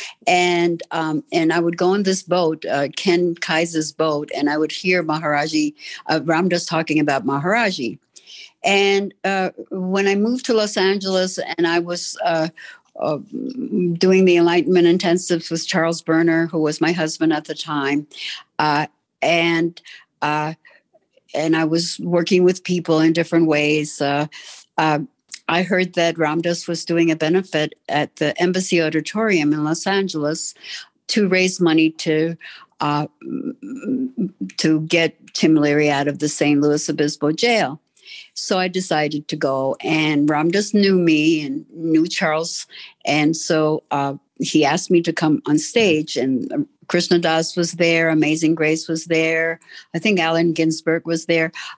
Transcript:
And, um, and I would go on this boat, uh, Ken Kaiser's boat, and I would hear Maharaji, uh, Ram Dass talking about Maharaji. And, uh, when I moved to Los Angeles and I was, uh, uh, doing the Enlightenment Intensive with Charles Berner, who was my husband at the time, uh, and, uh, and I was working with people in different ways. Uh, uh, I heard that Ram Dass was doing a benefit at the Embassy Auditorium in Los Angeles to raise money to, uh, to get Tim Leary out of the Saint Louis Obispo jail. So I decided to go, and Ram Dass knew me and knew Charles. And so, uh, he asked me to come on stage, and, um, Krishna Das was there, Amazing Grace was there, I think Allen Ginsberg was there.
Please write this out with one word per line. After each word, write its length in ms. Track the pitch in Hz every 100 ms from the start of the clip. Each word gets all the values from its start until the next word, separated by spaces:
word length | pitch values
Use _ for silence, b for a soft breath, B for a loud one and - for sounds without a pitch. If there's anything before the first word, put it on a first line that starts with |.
| B B -
And, 560 | 180 180 175 170 170 -
um, 320 | 165 160 156 -
and 220 | 170 160
I 80 | 165
would 160 | 170 170
go 140 | 180
on 120 | 202
this 220 | 190 185
boat, 400 | - 175 165 160
uh, 240 | - 139 139 -
Ken 400 | - 175 175 170
Kaiser's 560 | - 160 170 160 151
boat, 380 | - 160 147 147
and 160 | - 147
I 80 | 151
would 140 | 156
hear 320 | - 185 180
Maharaji, 720 | 156 156 160 147 151 156 147 B B B -
uh, 120 | 160
Ram 240 | 165 160 185
Dass 180 | 175 -
talking 320 | 160 160 156
about 260 | 151 135
Maharaji. 760 | 127 139 165 226 220 170 117 90 _ B B B B B
And, 500 | 196 196 196 196 202 -
uh, 280 | 190 196 185 - -
when 380 | 190 185 196 196
I 80 | 202
moved 280 | 220 254 -
to 80 |
Los 220 | 226 208 214
Angeles 640 | 190 202 190 185 185 - - 170
and 120 | 170
I 100 | 170
was, 400 | 175 175 - -
uh, 240 | 175 165 160 B B B B -
uh, 180 | 143 147 - - - 254 - - 180
doing 320 | 170 190 185
the 140 | 190 175
Enlightenment 500 | 170 175 143 180 170
Intensive 600 | 175 180 175 - 170 -
with 160 | 165 -
Charles 340 | 160 165 170
Berner, 440 | - 160 170 165 165
who 100 | 170
was 220 | 156 151
my 100 | 156
husband 420 | 175 156 - 156
at 120 | 151
the 100 | 151
time, 540 | 151 - 147 139 143 147 B B B B -
uh, 300 | 151 147 - _ _ _
and, 580 | 151 170 170 165 170 - B B B _
uh, 340 | 143 151 151 160 b b _ _ _ _ _
and 220 | - 160 160
I 80 |
was 340 | 160 165 170 -
working 440 | 175 175 165 180
with 200 | 180 180
people 360 | - 180 165 160
in 120 | 160
different 340 | 165 165 170 160
ways. 520 | 151 147 151 151 -
Uh, 260 | 143 143 151 B B B B -
uh, 220 | 156 151 - _ _ - -
I 140 | 170
heard 320 | 180 185 180
that 240 | 175 170 165
Ram 240 | 151 160
Dass 260 | 170 170 -
was 160 | 165
doing 260 | - 170 165
a 60 | 156
benefit 580 | 160 185 190 156 151 - -
at 280 | 143 147 -
the 240 | 151 -
Embassy 400 | 180 185 185 175
Auditorium 720 | 156 156 151 208 226 180 147
in 120 | 151
Los 220 | 151 160 196
Angeles 680 | 196 190 160 147 165 - B B B B _ -
to 200 | 220 196
raise 320 | 185 185 185
money 300 | 170 160 160
to, 460 | 160 165 156 165 165 B B B _
uh, 260 | 147 147 151 _ - - - - 98 131 - 131 - - 185 - 92 -
to 220 | 160 156
get 520 | 160 170 165 - -
Tim 200 | - 170
Leary 360 | 156 147 147 151
out 180 | 139 143
of 100 | 143
the 100 | 151
Saint 320 | - 147 147
Louis 280 | 147 151 -
Obispo 440 | 147 147 - 147
jail. 480 | 156 240 226 139 156 _ B B B B
So 240 | - - 190
I 100 | 185
decided 600 | 180 185 156 151 151 -
to 80 | 151
go, 400 | 143 135 135 -
and 460 | - 160 156 147 147
Ram 220 | 151 165
Dass 240 | 196 208
knew 220 | 208 196 185
me 440 | 170 156 156 156
and 240 | 143 143 -
knew 360 | 165 165 160 175
Charles. 600 | - 165 156 165 - - B B B -
And 280 | 151 151
so, 480 | 160 - 160 156 156 -
uh, 240 | 156 139 139 _ -
he 240 | 165 156
asked 280 | 143 165 -
me 100 | 175
to 120 | 170
come 280 | 156 156 147 -
on 120 | 151
stage, 580 | - 233 208 156 156 -
and, 340 | 131 131 -
um, 160 | 147 - _ -
Krishna 300 | 175 170 175
Das 380 | 170 160 165 180
was 160 | 170
there, 380 | 170 170 165 165
Amazing 440 | 156 151 156 160
Grace 320 | 160 156 160 -
was 200 | 165 165
there, 520 | 160 160 165 165 165 B B B
I 60 | 165
think 220 | 220 190
Allen 320 | 165 165 170
Ginsberg 520 | 160 160 160 - 165
was 220 | 165 165 -
there. 240 | 165 160 B B